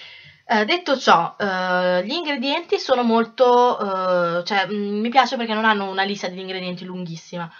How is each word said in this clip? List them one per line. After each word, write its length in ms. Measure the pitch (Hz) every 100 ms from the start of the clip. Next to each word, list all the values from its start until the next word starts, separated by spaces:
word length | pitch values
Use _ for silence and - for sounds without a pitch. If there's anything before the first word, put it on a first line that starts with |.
| - - - _
Eh, 200 | - 220
detto 340 | 214 359 349 262
ciò, 380 | - 180 170 -
eh, 640 | 202 185 185 180 180 180
gli 80 | 190
ingredienti 680 | 330 302 285 269 311 339 392
sono 240 | - 247
molto, 1400 | 240 226 226 - 247 247 247 - 202 190 185 180 170 170
eh, 40 |
cioè, 220 | 175 208 185
mm, 340 | 208 202 208
mi 80 | 226
piace 280 | 262 240 254
perché 180 | 233
non 100 | 214
hanno 240 | 220 208 196
una 120 | 190
lista 260 | 196 202 190
degli 120 | 180
ingredienti 440 | 190 190 185 175
lunghissima. 680 | 180 180 175 165 - 175 165